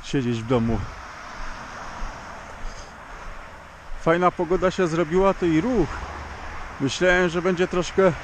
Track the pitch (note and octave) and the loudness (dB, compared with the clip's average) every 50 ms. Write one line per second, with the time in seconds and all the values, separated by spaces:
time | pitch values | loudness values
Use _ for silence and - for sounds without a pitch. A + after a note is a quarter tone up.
0 | - - - C#3+ B2+ A#2+ A#2+ A2+ A2 A2+ C3 A#2+ A2+ A2+ A2+ G#2 F#2 - - - | -8 -2 -2 0 2 2 0 -2 0 2 2 2 4 2 2 0 -2 -4 -8 -12
1 | - - - - - - - - - - - - - - - - - - - - | -14 -14 -14 -14 -14 -14 -10 -8 -8 -6 -6 -8 -10 -12 -12 -12 -12 -12 -8 -6
2 | - - - - - - - - - - - - - - - - - - - - | -6 -6 -8 -10 -14 -14 -14 -14 -14 -14 -14 -8 -8 -8 -8 -8 -14 -14 -16 -18
3 | - - - - - - - - - - - - - - - - - - - - | -16 -16 -16 -14 -12 -12 -12 -12 -14 -14 -16 -16 -18 -18 -20 -18 -10 -10 -8 -2
4 | - E3 E3 E3+ F3+ F3+ - - F3+ D#3 F3+ F3+ E3+ F#3 E3+ - F#3+ E3 D#3 E3 | 2 2 4 6 6 4 4 2 0 0 2 2 2 2 2 2 0 2 2 2
5 | F3 D3+ D#3+ F#3 G3 G3 F#3 - F#3+ F3 D#3+ D#3 E3 A#3+ C4 A3 E3 B2+ - - | 0 2 4 4 6 4 4 4 2 4 4 4 4 4 2 2 2 2 0 -6
6 | - - - - - - - - - - - - - - - - C3+ C3+ - - | -8 -8 -10 -10 -12 -12 -12 -12 -12 -10 -10 -10 -10 -12 -6 -2 -2 -2 0 2
7 | F3 F#3 F3+ F3+ F3+ F3 D#3+ F3+ E3 F#3 F#3 E3 F#3 F3+ - F3+ E3 - - - | 4 4 6 6 4 4 2 2 2 2 2 2 2 2 2 0 -2 0 4 6
8 | F#3+ F#3 C#3+ - | 6 6 6 4